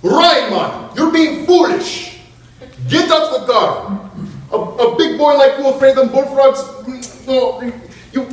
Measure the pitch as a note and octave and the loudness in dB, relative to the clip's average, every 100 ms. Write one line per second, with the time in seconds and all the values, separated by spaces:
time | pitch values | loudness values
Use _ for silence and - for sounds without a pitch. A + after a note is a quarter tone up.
0 | F3+ C#4 E4+ D4 - F#3 E3+ - - - | 2 2 4 2 0 -4 -4 -8 -12 -2
1 | D#4+ D#4+ D#4 - - F4+ - - - - | 0 2 0 0 2 4 4 0 -4 -10
2 | - - - - - - - - - D#4+ | -12 -18 -20 -20 -20 -20 -20 -12 -2 0
3 | - D#4+ - C4 - - - - - G3 | 2 2 2 -4 0 2 2 -2 -6 -10
4 | - - - C#3+ - A3 - - A#3 - | -10 -16 -14 -16 -6 -6 -6 0 0 2
5 | D#4 - D4 C#4+ C4+ C#4 C#4 - C4+ C4+ | -2 2 2 6 4 4 -2 2 2 4
6 | B3+ C4+ C4+ C4+ C4+ C4+ - G#3 A3 B3+ | 2 0 0 4 4 2 -8 -12 -14 -12
7 | - - C4 C4 B3 B3+ B3 A#3 - - | -14 -16 -4 -2 -2 -4 -10 -12 -18 -20
8 | - C4+ B3 | -8 -8 -8